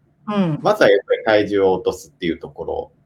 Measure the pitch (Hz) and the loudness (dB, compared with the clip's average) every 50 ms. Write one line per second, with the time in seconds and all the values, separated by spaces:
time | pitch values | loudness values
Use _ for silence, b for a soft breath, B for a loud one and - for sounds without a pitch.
0 | _ _ _ _ _ 214 208 202 185 165 147 - 147 185 208 - 143 110 101 101 | _ _ _ _ _ -6 -2 -2 0 -2 -2 -2 0 -2 2 4 4 4 4 4
1 | - - - - - 113 107 107 101 95 104 98 95 95 92 90 - 95 87 - | 2 -2 -4 -2 0 2 2 2 2 0 0 2 2 2 2 0 -2 -4 -6 -6
2 | - - _ _ 92 82 80 - - - - - 80 76 78 - - - _ _ | -12 -20 _ _ -4 -4 -4 -6 -10 -16 -14 -12 -10 -8 -8 -8 -10 -12 _ _
3 | _ | _